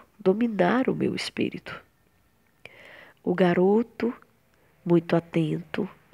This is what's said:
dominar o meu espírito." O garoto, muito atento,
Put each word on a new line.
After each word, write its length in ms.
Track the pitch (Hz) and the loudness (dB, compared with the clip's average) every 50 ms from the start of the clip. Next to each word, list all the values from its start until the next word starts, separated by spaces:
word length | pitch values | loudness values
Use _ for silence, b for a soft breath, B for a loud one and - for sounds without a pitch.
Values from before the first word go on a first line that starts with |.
| - _ _ - | -14 _ _ -2
dominar 720 | - 190 190 214 240 233 220 190 180 175 214 247 262 - | 0 0 2 2 0 -2 0 0 2 2 2 2 0 0
o 60 | 165 | -2
meu 200 | 151 135 - - | -2 -2 -2 -4
espírito." 680 | - - - - - - - - - - - - - - _ _ _ _ _ _ _ _ _ _ _ _ _ _ _ B B B B B B B B B B B B _ | -4 -8 -8 -6 -4 -4 -4 -6 -10 -14 -16 -16 -16 -18 _ _ _ _ _ _ _ _ _ _ _ _ _ _ _ B B B B B B B B B B B B _
O 100 | - 180 | -4 0
garoto, 800 | 175 185 175 175 180 180 190 202 220 240 - - - - 233 254 - - _ _ _ _ _ _ _ _ _ _ _ _ | 2 2 2 4 4 4 4 4 2 0 -2 -6 -6 -6 -6 -6 -8 -16 _ _ _ _ _ _ _ _ _ _ _ _
muito 300 | 170 170 170 165 170 - | 2 2 2 4 2 0
atento, 760 | 170 165 - - 170 160 151 160 165 175 - - - 202 185 - - _ _ | 0 0 -2 -2 -2 -2 -2 -4 -6 -8 -8 -8 -6 -6 -8 -10 -16 _ _